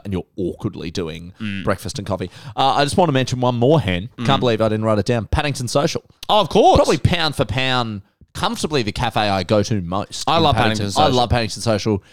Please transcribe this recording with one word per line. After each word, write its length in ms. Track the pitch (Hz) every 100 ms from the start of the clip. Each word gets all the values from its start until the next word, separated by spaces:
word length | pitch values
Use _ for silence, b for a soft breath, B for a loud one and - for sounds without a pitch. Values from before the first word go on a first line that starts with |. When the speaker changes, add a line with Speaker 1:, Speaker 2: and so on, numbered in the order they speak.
| 101
Speaker 1:
and 80 |
you're 120 | 92 - -
awkwardly 540 | 90 - 107 80 76
doing 420 | 92 82 82 85 -
Speaker 2:
Mm. 240 | 110 98 104
Speaker 1:
breakfast 320 | 98 - -
and 80 | 101
coffee." 240 | 92 92 B B -
Uh, 200 | 135 120
I 60 | 143
just 100 | -
wanna 160 | 175
mention 300 | 131 127 127
one 140 | 123 120
more, 260 | 123 160
Hen. 280 | 95 87 107 -
Speaker 2:
Mm. 80 | 120
Speaker 1:
Can't 140 | 135
believe 220 | 123 110
I 80 | 110
didn't 160 | 110 110
write 120 | 107
it 60 | -
down. 200 | 120 101
Paddington 400 | - 147 127 123
Social. 360 | 143 160 - - _ -
Speaker 2:
Oh, 100 | 208
of 80 | 185
course. 300 | 196 330 349
Speaker 1:
Probably 200 | - 165
pound 360 | - 175 160 139
for 80 |
pound 580 | 127 127 131 127 117 104 - _ _ -
comfortably 460 | 180 233 165 151
the 80 | 104
cafe 300 | - 117 117
I 220 | 107 95
go 200 | 85 107
to 180 | 98 107
most 420 | 85 95 - - -
Speaker 2:
I 100 | 165
Speaker 1:
in 60 |
Speaker 2:
love 120 | 156 117
Speaker 1:
Paddington. 300 | 113 110 101
Speaker 2:
Paddington 160 | 98
Speaker 1:
I 40 | 147
Speaker 2:
Social. 120 | 123
Speaker 1:
love 120 | 120
Paddington 320 | 120 110 -
Social. 420 | 117 104 113 101 b